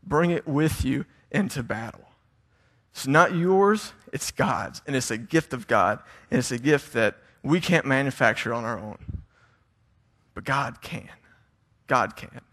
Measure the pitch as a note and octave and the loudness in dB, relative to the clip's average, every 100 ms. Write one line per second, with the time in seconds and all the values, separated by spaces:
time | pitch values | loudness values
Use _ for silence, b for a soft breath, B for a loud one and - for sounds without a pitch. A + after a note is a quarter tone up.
0 | - D3 F3 E3+ - C#3 D#3 - C3 C3 | 0 2 2 0 0 2 2 0 -2 -2
1 | - b b - D#3 C#3 A#2 G#2+ A2+ - | -6 b b -2 -2 -4 -6 -8 -8 -14
2 | - _ _ _ _ _ _ _ _ - | -20 _ _ _ _ _ _ _ _ -10
3 | C3 D3 F3 F3+ F3 F#3+ G3 G#3+ - - | 2 6 6 4 2 4 4 2 -2 -18
4 | - - - - - B2 F#2 - - C3+ | -12 -8 -8 -2 -2 0 -4 -10 -6 -4
5 | A#2+ A2+ A#2 D#3+ - C3 G#2+ A2+ F#2 G#2+ | -4 -6 0 -2 0 -10 0 2 4 0
6 | - B B - A#2+ A#2+ C3 D3 - A#2+ | -8 B B -2 -2 -2 2 2 0 0
7 | G#2+ - b b C3+ E3+ E3+ E3+ - C3+ | 0 0 b b 0 0 2 0 2 0
8 | C#3 - A#2+ A2 A2+ A#2 A2+ A2 G#2+ - | 0 2 2 2 -4 -4 -4 -6 -8 -14
9 | - - B B B B B _ _ _ | -12 -12 B B B B B _ _ _
10 | _ _ _ - G2+ C#3 C3 - - - | _ _ _ -14 -4 -2 -2 -8 -14 -14
11 | G2 - b b b b _ _ _ C3 | -14 -20 b b b b _ _ _ 0
12 | G2 - - - _ | 0 -4 -18 -18 _